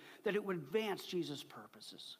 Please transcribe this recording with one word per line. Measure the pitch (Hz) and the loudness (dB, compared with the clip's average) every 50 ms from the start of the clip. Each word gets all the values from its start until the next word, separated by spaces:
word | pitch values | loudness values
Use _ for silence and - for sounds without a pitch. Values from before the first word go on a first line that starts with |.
| - - - - - | -6 -14 -10 0 2
that | 214 190 | 4 4
it | 208 202 | 4 4
would | 196 190 | 4 0
advance | 170 147 139 185 220 220 208 185 - - | 0 0 2 2 4 4 4 2 0 -2
Jesus' | - 185 180 160 139 147 139 - | 0 2 2 2 2 0 -4 -6
purposes. | - - 117 107 - - 107 - - 95 - - - - - | -8 -10 -12 -12 -12 -14 -14 -14 -14 -12 -12 -12 -12 -12 -14